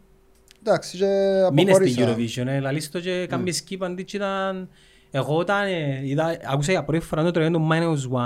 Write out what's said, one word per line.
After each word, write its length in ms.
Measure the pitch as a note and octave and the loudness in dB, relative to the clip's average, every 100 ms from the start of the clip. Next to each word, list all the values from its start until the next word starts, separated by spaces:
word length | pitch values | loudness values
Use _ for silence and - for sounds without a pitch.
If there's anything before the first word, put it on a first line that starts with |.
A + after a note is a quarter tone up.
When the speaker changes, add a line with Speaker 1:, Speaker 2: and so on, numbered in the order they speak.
| _ _ _ _ - _ | _ _ _ _ -20 _
Speaker 1:
Εντάξει, 380 | G#3+ G3 - F3+ | 0 0 -2 -2
και 80 | G3 G3 G3 F#3+ F#3 | 0 2 2 4 4
Speaker 2:
Μείνες 220 | D3 F#3+ F#3+ | 6 6 6
στη 260 | F3+ A#2+ | 6 4
Speaker 1:
αποχώρησα. 420 | A#2+ A2+ A2+ B2+ | 2 0 -2 -4
Speaker 2:
Eurovision, 40 | B2+ | -2
ε, 120 | C#3 | -2
λαλείς 320 | C3+ D3+ D#3 | -2 -4 -6
το 80 | F3+ | -8
και 200 | F3 F3+ | -6 -4
Speaker 1:
Μμμ. 60 | F3 | -4
Speaker 2:
κάνεις 360 | F3 F3+ D#3 - | -4 -4 -4 -6
skip 80 | F#3+ | -6
αντί 240 | F#3 F3+ | -6 -6
και 140 | F#3 G3+ | -8 -6
ήταν. 520 | G3 G3 F#3+ F#3+ F#3 _ _ _ _ | -4 -4 -4 -6 -10 _ _ _ _
Εγώ 260 | C#3 B2 D#3 | -4 0 0
όταν, 300 | F3 G3+ G3+ | 0 0 0
ε, 340 | F3 D3 C3+ | -2 -2 -4
είδα, 340 | C3+ C#3+ E3 E3 A#2 | -2 0 0 -2 -2
άκουσα 260 | C#3 D3 | -2 0
για 120 | F3+ | 0
πρώτη 220 | C#3+ D#3+ - | 0 -2 -2
φορά 180 | D#3 | -2
το 80 | E3+ | 0
τραγούδι 220 | E3+ D#3 E3+ | 2 2 2
του 100 | D#3 | 2
Minus 460 | D#3+ E3+ D3 B2+ B2+ | 2 2 0 -2 -2